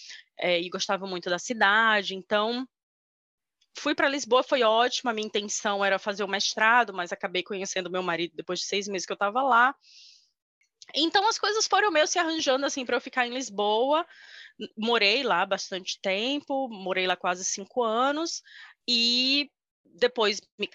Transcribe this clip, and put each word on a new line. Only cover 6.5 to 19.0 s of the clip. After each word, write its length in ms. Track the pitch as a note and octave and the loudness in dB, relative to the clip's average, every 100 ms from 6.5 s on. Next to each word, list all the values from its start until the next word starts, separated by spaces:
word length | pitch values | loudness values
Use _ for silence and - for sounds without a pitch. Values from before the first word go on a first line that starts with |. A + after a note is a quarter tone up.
| - A3 A#3+ A3 | 2 4 6 4
mas 200 | F#3+ F3 | -2 -6
acabei 300 | G3 G3 F3+ | -6 -4 -4
conhecendo 480 | F3 G3+ G3 F#3+ F3 | -4 -6 -4 -4 -4
meu 120 | F3+ | -4
marido 320 | F3+ E3 E3+ D#3 | -2 -2 -4 -6
depois 240 | E3+ F3+ | -6 -6
de 60 | - | -4
seis 200 | G3+ G3+ | -4 -4
meses 180 | F#3+ - | -6 -6
que 60 | |
eu 40 | G3 | -2
tava 260 | G3+ A#3 | 0 2
lá. 320 | C4+ A#3 B3 - _ - - - _ _ _ _ _ _ - | 4 4 4 2 _ -20 -20 -20 _ _ _ _ _ _ -10
Então 340 | - D#4+ G4+ G#4 | -2 0 2 2
as 100 | - | 0
coisas 280 | G4+ G#4+ - | -2 -2 2
foram 240 | G4 G#4 | 2 4
meio 160 | D#4 F#4 | 2 2
se 120 | F4+ | 0
arranjando, 460 | E4 D#4+ D4 C4 C#4 | -2 0 0 0 0
assim, 180 | C#4 | -4
pra 120 | B3 A#3+ | -2 -4
eu 40 | |
ficar 260 | B3+ C4 A#3+ | -2 -2 -2
em 40 | |
Lisboa. 720 | B3 A#3 G3+ G#3 A3 C4 D#4 F4 - - - - - - - | -4 -6 -2 0 2 2 0 -2 -10 -20 -20 -20 -16 -14 -4
Morei 440 | A3 A#3 G3+ A#3+ | 0 2 4 2
lá 220 | B3+ F3 G3 | 2 2 0
bastante 540 | F#3+ - F#3 G3 - | -2 -4 -8 -8 -6
tempo, 680 | G3 F#3+ A#3+ C#4+ C#4+ C4+ C4 | -4 -2 -2 -4 -4 -4 -4
morei 360 | G#3 F#3+ F#3 F#3 | -6 -4 0 0
lá 100 | F3+ | 0
quase 280 | F3+ F3+ | -2 -4
cinco 380 | F#3+ - F#3+ B3+ | -4 -6 -6 -2
anos, 580 | A#3 A3 C4+ D4 E4 - - - - - - | 0 2 2 0 -4 -8 -12 -20 -20 -12 -4
e 640 | A#3 | 0